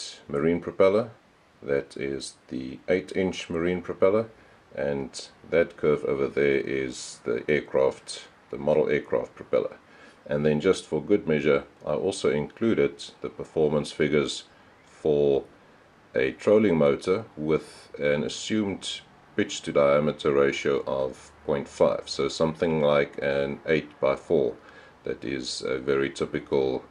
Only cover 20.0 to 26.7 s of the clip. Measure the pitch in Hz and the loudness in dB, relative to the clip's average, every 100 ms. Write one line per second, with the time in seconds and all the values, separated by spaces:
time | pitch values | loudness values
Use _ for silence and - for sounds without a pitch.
20 | 76 71 78 69 69 69 73 69 - 67 | 2 0 2 4 2 2 0 0 -2 -4
21 | 65 - - - - 71 67 - 80 - | -4 -8 -18 -10 -4 -4 -2 2 2 2
22 | - - 69 - 80 78 85 78 73 73 | -4 -4 -2 0 -2 0 0 2 4 4
23 | 71 - 69 69 69 69 - 78 - - | 2 -2 -2 0 -2 -4 0 0 -2 -2
24 | 69 67 - 82 62 - - - - - | 0 0 0 2 2 -4 -14 -20 -20 -12
25 | - 65 57 67 64 - - 65 65 69 | -8 -8 -6 -6 -6 -6 -4 -4 0 0
26 | 69 - 73 76 - 73 65 | 0 -2 -4 -4 -2 0 0